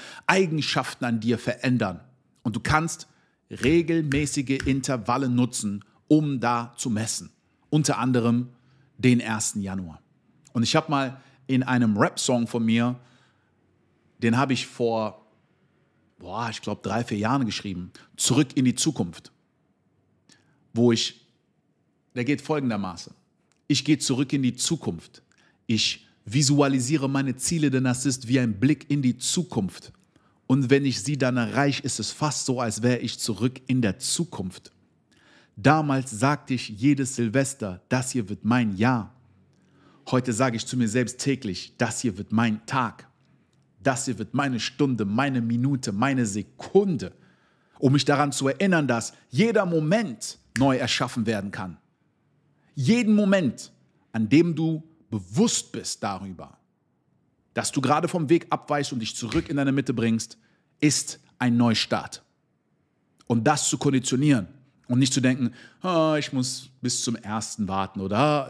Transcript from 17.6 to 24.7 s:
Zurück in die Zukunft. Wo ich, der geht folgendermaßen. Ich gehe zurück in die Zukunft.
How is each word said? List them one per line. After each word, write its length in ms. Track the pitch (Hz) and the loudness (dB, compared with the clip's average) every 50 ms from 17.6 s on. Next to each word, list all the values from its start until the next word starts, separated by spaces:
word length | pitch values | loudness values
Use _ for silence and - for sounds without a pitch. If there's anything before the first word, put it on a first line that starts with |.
| - 101 90 87 90 - - - - _ _ | -8 -8 -8 -8 -10 -12 -16 -20 -20 _ _
Zurück 400 | - - - 131 139 147 - - | -4 0 2 4 4 2 2 2
in 80 | 147 131 | 2 2
die 120 | 123 117 | 2 2
Zukunft. 560 | - - 160 131 - 101 85 82 - - - _ _ _ _ _ _ _ _ _ _ _ _ _ _ _ _ _ _ _ _ _ _ _ _ _ _ _ _ | 2 -2 -2 -2 -2 -6 -6 -6 -14 -20 -20 _ _ _ _ _ _ _ _ _ _ _ _ _ _ _ _ _ _ _ _ _ _ _ _ _ _ _ _
Wo 200 | - 113 120 120 | 0 4 4 6
ich, 340 | 117 113 - - - - _ _ _ _ _ _ _ _ _ _ _ _ _ _ _ _ _ _ _ | 6 4 0 -4 -8 -12 _ _ _ _ _ _ _ _ _ _ _ _ _ _ _ _ _ _ _
der 100 | 123 120 | -4 0
geht 160 | 131 147 - | 0 -2 -2
folgendermaßen. 720 | - - 156 147 139 120 110 101 98 92 90 90 - - - _ _ _ _ _ _ _ _ _ _ | 0 -2 -2 0 0 -2 -2 -2 -4 -8 -10 -12 -16 -18 -20 _ _ _ _ _ _ _ _ _ _
Ich 180 | - 151 - - | -2 -2 0 2
gehe 140 | 151 156 143 | 2 0 2
zurück 340 | - - 131 123 139 123 | 2 -2 0 -2 0 -2
in 100 | 151 139 | -2 0
die 120 | 131 120 123 | 0 -2 -2
Zukunft. 680 | - - - | -2 -2 -2